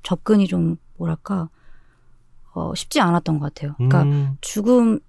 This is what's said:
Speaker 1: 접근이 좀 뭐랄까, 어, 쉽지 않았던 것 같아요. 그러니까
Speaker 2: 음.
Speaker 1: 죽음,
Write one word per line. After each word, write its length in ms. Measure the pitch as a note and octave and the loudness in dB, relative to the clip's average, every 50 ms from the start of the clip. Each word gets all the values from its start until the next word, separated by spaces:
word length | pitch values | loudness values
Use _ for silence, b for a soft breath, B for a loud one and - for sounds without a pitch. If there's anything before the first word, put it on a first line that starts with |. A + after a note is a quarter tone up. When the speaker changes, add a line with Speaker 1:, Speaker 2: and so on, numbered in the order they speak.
Speaker 1:
접근이 460 | - - - - - - - G#2 G2 | -6 -6 -6 -2 2 2 4 4 4
좀 300 | F2 F#2 F2 E2 E2 E2 - _ - - | 2 0 0 0 0 -2 -4 _ -16 -12
뭐랄까, 520 | - E2+ - D#3+ - - - - F2+ E2 - - _ _ - - - - _ _ _ _ _ - - _ _ - - - - - | -8 -6 -6 -6 -6 -6 -6 -6 -4 -6 -8 -10 _ _ -20 -20 -20 -20 _ _ _ _ _ -20 -20 _ _ -20 -20 -20 -14 -10
어, 200 | E3+ D#3+ - - | -8 -8 -6 -8
쉽지 280 | - - - - D4+ | -10 -8 -4 0 2
않았던 380 | G3+ F3 E3+ E3+ - D#3+ D#3 D3 | 2 2 2 0 0 -2 -2 -2
것 140 | D3 D3 - | -4 -6 -8
같아요. 200 | - C#3+ C#3+ D3 | -8 -10 -10 -6
그러니까 280 | - B2 C3 C3+ C#3+ C#3+ | -2 0 2 4 4 4
Speaker 2:
음. 340 | C#3+ C#3+ C#3+ C#3 C3+ C#3 - | 4 2 0 0 -2 -4 -6
Speaker 1:
죽음, 600 | - - - G#3 G3+ A#3+ B3 B3 A#3 A3+ G#3+ - - | -8 -8 -6 -2 2 4 4 4 4 4 2 -2 -4